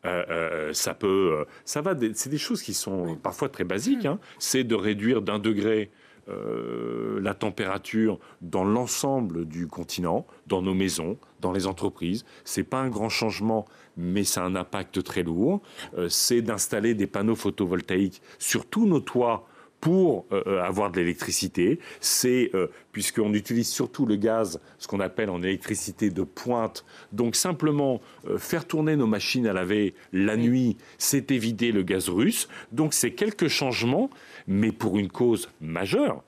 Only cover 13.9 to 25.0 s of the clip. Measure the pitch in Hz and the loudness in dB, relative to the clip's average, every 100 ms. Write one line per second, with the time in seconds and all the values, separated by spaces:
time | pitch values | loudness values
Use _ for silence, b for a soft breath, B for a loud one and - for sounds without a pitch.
13.9 | - 87 95 98 - 90 95 90 101 92 | -8 -2 0 0 0 -2 -2 -4 -6 -4
14.9 | - 71 - 85 82 120 202 B B B | -4 -4 -2 -2 2 2 0 B B B
15.9 | - 87 - - 120 117 107 - 107 110 | -4 -2 0 2 2 2 -2 0 2 2
16.9 | 110 98 104 104 110 101 - 92 90 - | 2 0 0 0 2 -2 0 0 0 0
17.9 | 92 98 - B B - 120 - - 220 | 2 2 -2 B B -2 -2 -2 2 4
18.9 | 156 101 123 120 110 B B B _ 160 | 4 2 2 2 2 B B B _ 2
19.9 | 185 180 107 - 98 95 95 90 95 101 | 6 6 4 0 -2 0 0 0 0 0
20.9 | 90 85 87 - 92 98 - 87 160 B | 2 0 0 -2 -2 -2 2 2 2 B
21.9 | B - - 127 127 120 95 87 B B | B -2 2 4 4 2 2 -2 B B
22.9 | - 101 - 107 107 101 117 113 - 120 | -4 -4 0 2 2 0 0 0 -2 -4
23.9 | - 131 104 113 113 107 80 B B - | 0 0 2 2 2 0 -4 B B -8
24.9 | 98 | -4